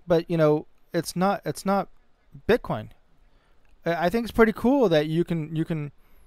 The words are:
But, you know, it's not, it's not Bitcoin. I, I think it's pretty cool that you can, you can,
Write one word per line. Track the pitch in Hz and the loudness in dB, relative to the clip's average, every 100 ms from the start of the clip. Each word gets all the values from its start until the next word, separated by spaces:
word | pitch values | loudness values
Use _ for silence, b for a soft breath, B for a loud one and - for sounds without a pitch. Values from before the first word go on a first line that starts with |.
But, | - 165 - | 0 0 0
you | 165 | 2
know, | 151 151 - _ _ | 2 2 -2 _ _
it's | 170 - | -6 -6
not, | 175 190 196 | -2 -2 -2
it's | 160 - | -6 -8
not | 185 196 175 - _ _ _ 139 - | -2 -2 -4 -12 _ _ _ -8 0
Bitcoin. | 233 - 127 107 - _ _ _ _ _ _ - - 170 | 0 0 -10 -10 -18 _ _ _ _ _ _ -20 -10 0
I, | 170 175 | 2 2
I | |
think | 233 | 0
it's | 226 | -2
pretty | - 220 | 2 2
cool | - 233 285 214 | 2 0 2 4
that | 156 151 | 2 0
you | 160 | -2
can, | 175 170 151 | -2 -4 -6
you | 156 | -6
can, | 160 160 147 - - - | -4 -6 -8 -14 -20 -20